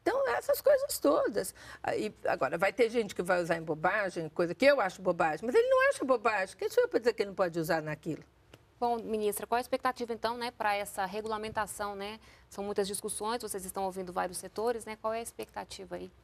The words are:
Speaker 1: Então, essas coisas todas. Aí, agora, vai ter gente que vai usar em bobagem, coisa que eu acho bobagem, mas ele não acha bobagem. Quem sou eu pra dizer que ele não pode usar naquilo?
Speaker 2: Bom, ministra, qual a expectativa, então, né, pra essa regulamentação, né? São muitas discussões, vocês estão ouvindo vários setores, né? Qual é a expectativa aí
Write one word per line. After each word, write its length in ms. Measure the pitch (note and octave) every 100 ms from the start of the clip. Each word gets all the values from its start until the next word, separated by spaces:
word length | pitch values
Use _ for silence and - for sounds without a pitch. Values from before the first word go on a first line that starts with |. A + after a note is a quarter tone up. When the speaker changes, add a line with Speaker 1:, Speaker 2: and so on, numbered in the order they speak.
Speaker 1:
Então, 260 | - A#4+ C5+
essas 320 | - - C#5
coisas 360 | - C#5+ C#5 -
todas. 560 | - D4 A#4+ A3+ F#3+ - - -
Aí, 320 | - - G#3+ -
agora, 320 | - - C3 E3
vai 160 | G3
ter 160 | G#3 A#3
gente 260 | A#3 G#3
que 80 | -
vai 200 | F3+ F3+
usar 160 | E3 E3+
em 40 |
bobagem, 680 | E3 D#3 F3 G#3 G3 F3+ D#3+
coisa 240 | - E3+
que 100 | E3+
eu 160 | C4+ C#4+
acho 220 | G3 -
bobagem, 420 | F#3 F3 E3+ D#3
mas 100 | A3+
ele 140 | F#4 B4
não 220 | C5 C5
acha 120 | C5+ C4
bobagem. 500 | B3 A3+ G#3+ F#3+ -
Quem 140 | G#4
sou 120 | -
eu 40 | A#4+
pra 100 | D#4+
dizer 140 | A#3
que 80 | A3+
ele 80 | G3+
não 60 |
pode 260 | F#3+ F#3 E3+
usar 220 | D#3 E3
naquilo? 420 | D#3 D3+ - D3+ - _ _ - _ _
Speaker 2:
Bom, 160 | A#3+ A#3
ministra, 500 | G3 A3 G#3 G3 G#3
qual 120 | A#3
a 20 |
expectativa, 500 | B3 C4 B3+ B3+ A#3+
então, 240 | A3+ A3 A#3+
né, 120 | A#3+
pra 240 | A#3+ G#3+
essa 300 | G3+ G3+ -
regulamentação, 920 | F#3+ G#3 A3 G#3+ A3 A3 G#3+ - G#3
né? 240 | G3+ G3 A3 - - _
São 160 | -
muitas 240 | G3+ G#3 G3
discussões, 540 | G3+ G#3+ - G#3+ A#3+
vocês 240 | A3 G3+ F#3
estão 180 | F#3+
ouvindo 260 | F#3+ F#3 F3+
vários 280 | F3+ F#3 F3+
setores, 480 | F#3+ - A3+ A3+ G#3+
né? 100 | A3
Qual 160 | A3
é 60 | A3+
a 40 |
expectativa 760 | A#3 - A3 - F#3+ - F#3 F3+
aí 140 | F#3 -